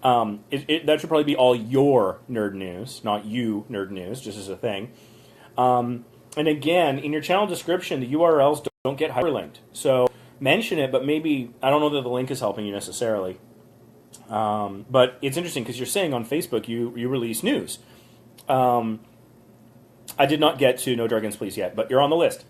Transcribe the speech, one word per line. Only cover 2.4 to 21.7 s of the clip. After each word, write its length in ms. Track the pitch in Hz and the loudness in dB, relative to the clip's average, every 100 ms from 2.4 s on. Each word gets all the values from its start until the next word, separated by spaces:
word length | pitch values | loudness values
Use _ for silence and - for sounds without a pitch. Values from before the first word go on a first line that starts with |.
| 104 | -4
news, 500 | 95 95 87 120 - | -4 -10 -10 -12 -10
not 220 | 113 104 107 | -4 -4 -4
you 400 | 117 117 104 107 | -4 -2 -4 -6
nerd 220 | 110 98 | -8 -8
news, 300 | 98 90 120 | -8 -10 -10
just 160 | 110 101 | -10 -12
as 120 | 95 | -10
a 80 | 92 | -6
thing. 340 | 120 98 113 - - - - - - - | -6 -6 -10 -16 -20 -20 -20 -20 -18 0
Um, 480 | 127 123 120 123 - - - - | 2 2 0 -6 -10 -20 -16 -4
and 100 | 156 | -2
again, 520 | 151 143 180 165 139 | 0 0 2 2 0
in 120 | 147 | -4
your 100 | 151 | -6
channel 260 | 147 180 208 | 0 0 0
description, 540 | 175 - 180 180 151 | -4 -4 -4 -2 -6
the 60 | 123 | -2
U 160 | 147 | 2
R 160 | 170 156 | 4 6
Ls 180 | 139 147 | 4 2
don't, 120 | - _ | -4 _
don't 140 | - 139 | -6 -2
get 140 | 156 | -2
hyperlinked. 460 | 120 170 127 80 - - | 0 0 -2 -6 -14 -20
So 340 | - 147 131 123 - - - | -6 2 4 4 0 -20 -6
mention 400 | 135 165 226 175 | 2 2 2 0
it, 120 | 135 | 2
but 140 | 127 135 | 0 2
maybe, 480 | 156 156 143 120 - | 0 0 -2 -2 -4
I 60 | 135 | 2
don't 120 | 143 | 4
know 80 | 151 | 2
that 120 | 147 | 0
the 80 | 123 | -2
link 200 | 123 127 | -4 -4
is 100 | 135 | -2
helping 260 | 120 101 104 | -4 -4 -6
you 80 | |
necessarily. 680 | 101 - 90 117 107 92 92 - - - - - - _ - - | -6 -8 -6 -2 -2 -4 -8 -18 -20 -20 -20 -20 -20 _ -20 -8
Um, 560 | 107 110 107 104 98 101 | -4 -2 -2 -4 -8 -2
but 280 | 131 127 - | 4 4 4
it's 160 | 139 135 | -4 -4
interesting 280 | 175 156 120 | -4 -6 -6
cause 120 | 120 | -6
you're 80 | 127 | -4
saying 280 | 202 180 | -2 0
on 120 | 127 113 | -2 -2
Facebook 420 | 151 175 113 107 | -4 -2 -4 -4
you, 260 | 117 117 120 | -4 -4 -4
you 140 | 120 | -4
release 340 | 135 117 113 | -2 -4 -4
news. 360 | 202 269 87 - - - - - - - - | -2 -2 -4 -12 -16 -20 -20 -20 -20 -20 -2
Um, 500 | 131 127 123 113 110 - _ _ _ _ - - - _ _ - - | 2 4 2 0 -6 -12 _ _ _ _ -20 -20 -20 _ _ -20 0
I 80 | 139 | 2
did 140 | 151 | 4
not 180 | 151 135 | 2 4
get 200 | 131 123 | 2 2
to 160 | - 123 | 0 0
No 120 | 113 | 0
Dragons 280 | 113 107 104 | 0 -2 -6
Please 220 | 104 92 | -8 -4
yet, 180 | 95 | -6